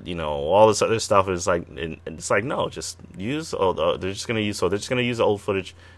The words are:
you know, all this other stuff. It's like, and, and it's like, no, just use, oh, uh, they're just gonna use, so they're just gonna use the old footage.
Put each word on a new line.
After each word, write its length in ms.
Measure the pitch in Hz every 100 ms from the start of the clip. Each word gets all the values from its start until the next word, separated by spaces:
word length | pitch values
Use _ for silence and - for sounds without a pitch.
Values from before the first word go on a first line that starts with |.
you 100 | 76
know, 160 | 87 76
all 380 | 73 73 98 110
this 160 | 101
other 160 | 87 113
stuff. 280 | - 101 95
It's 200 | 90 95
like, 200 | 87 -
and, 280 | - 82 78 -
and 140 | 80
it's 100 | -
like, 140 | 107
no, 260 | 120 175 87
just 300 | 85 - - - 90
use, 360 | 101 151 160 -
oh, 140 | 95
uh, 260 | 85 82 65
they're 160 | 92
just 140 | 104 -
gonna 140 | 113
use, 160 | 104 98
so 120 | 90
they're 80 | 101
just 120 | -
gonna 120 | 127
use 160 | 120 117
the 60 | 98
old 160 | 101
footage. 340 | - 98 90 - -